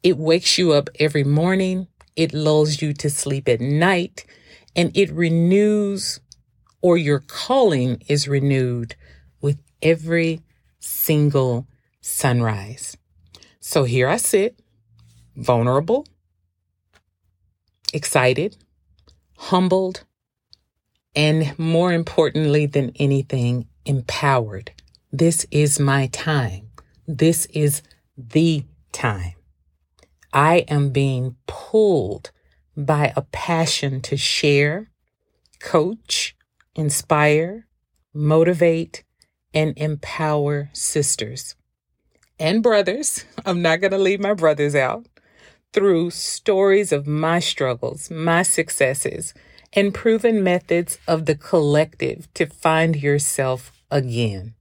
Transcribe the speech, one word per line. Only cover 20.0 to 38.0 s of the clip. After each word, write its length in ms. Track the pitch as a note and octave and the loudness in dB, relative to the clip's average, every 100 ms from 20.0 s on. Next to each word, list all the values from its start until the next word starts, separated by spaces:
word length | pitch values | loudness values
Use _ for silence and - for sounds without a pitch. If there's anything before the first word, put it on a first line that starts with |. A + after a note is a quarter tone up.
| _ _ _ _ _ _ _ _ _ _ _ - | _ _ _ _ _ _ _ _ _ _ _ 0
and 420 | D3+ D#3 D3 - | 2 2 0 -4
more 340 | E3 E3 F3 | 0 2 2
importantly 760 | E3+ E3 - D#3 D3+ D#3 D3 D3 | 0 -2 0 0 2 2 2 2
than 240 | C#3+ B2+ - | 0 -2 -2
anything, 680 | C#3+ C#3 C3 C3 A#2+ B2 A#2 _ - | 0 0 -2 -2 -2 -2 -6 _ -4
empowered. 840 | C#3 A#2+ - D3 C3+ A2 G2 - - _ _ _ | -4 -4 -4 0 0 -2 -10 -16 -20 _ _ _
This 360 | C#3 E3 E3 - | 0 0 0 -2
is 300 | D3 D3 C#3+ | 0 0 2
my 280 | C#3 C#3 C3 | 2 2 0
time. 600 | - - D3+ A#2 F#2 G#2+ - _ _ - | -4 -4 -2 -2 -6 -14 -20 _ _ -12
This 380 | C#3+ D#3+ E3+ - | 0 2 2 -2
is 340 | D#3 D3 D3 _ _ _ - | -2 -2 -2 _ _ _ -20
the 480 | A#2 D#3 E3 D#3 - _ _ | -4 2 2 0 -6 _ _
time. 420 | - B2 G2+ F2 - _ _ _ _ _ _ _ _ _ | -6 -4 -4 -8 -12 _ _ _ _ _ _ _ _ _
I 320 | C3+ D3+ E3+ - | 2 4 4 2
am 220 | D3 C#3 | -2 0
being 480 | C3 C#3 B2+ B2+ B2+ - | 0 -2 -2 -6 -10 -16
pulled 840 | - - A3 G#3+ E3 F#2+ G#2 - _ _ _ _ - | -16 -2 2 2 2 -2 -8 -14 _ _ _ _ -10
by 380 | C#3+ D3+ D3 - | -2 0 0 -2
a 60 | |
passion 800 | - - - E3 E3 - C#3 C3 | -6 -10 -2 0 0 -2 -4 -6
to 160 | - C#3+ | -6 -4
share, 760 | - - D3 C#3+ D3 E3 A3 _ _ _ _ _ _ _ | -2 0 2 2 2 -2 -10 _ _ _ _ _ _ _
coach, 760 | - D#3+ E3 A3+ _ - - _ _ _ _ - | 0 0 0 -4 _ -6 -6 _ _ _ _ -4
inspire, 920 | D3+ - - D3+ D3+ D3+ E3 A3 - _ _ _ | -2 -4 0 2 4 2 0 -8 -18 _ _ _